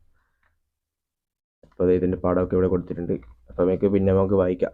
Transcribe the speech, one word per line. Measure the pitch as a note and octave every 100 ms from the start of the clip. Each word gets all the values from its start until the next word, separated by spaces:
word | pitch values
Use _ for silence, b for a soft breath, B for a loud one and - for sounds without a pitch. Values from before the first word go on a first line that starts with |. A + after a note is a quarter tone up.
| _ _ _ _ _ _ _ _ _ _ _ _ _ _ _ _ _
അപ്പൊ | - F2+
ദേ | F2+
ഇതിൻ്റെ | F#2 F2+
പടമൊക്കെ | F2+ F2+ F2+ F#2
ഇവിടെ | F#2
കൊടുത്തിട്ടുണ്ട്. | F#2 F2 E2+ F2 F#2 - - -
അപ്പൊ | -
നമുക്ക് | F2+ F#2 G2+
പിന്നെ | G2 F#2+ F#2+
നമുക്ക് | G2 G2
വായിക്കാം. | F2+ F2+ F2